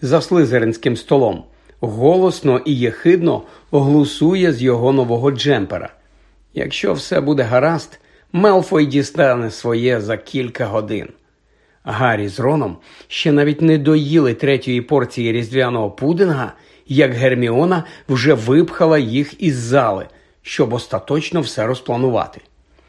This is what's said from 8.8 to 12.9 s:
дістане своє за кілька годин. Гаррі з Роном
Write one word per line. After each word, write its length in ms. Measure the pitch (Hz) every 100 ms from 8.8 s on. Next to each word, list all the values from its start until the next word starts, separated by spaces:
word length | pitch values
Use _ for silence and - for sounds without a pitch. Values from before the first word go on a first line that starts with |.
| 147
дістане 680 | 139 139 - 143 123 113
своє 500 | - 120 117 123 120
за 160 | 107 110
кілька 480 | - 135 123 - 117
годин. 440 | 110 107 107 - - _ _ _ _ _ _
Гаррі 440 | - 107 127 107 104
з 120 | 92
Роном 380 | 127 156 113 82 -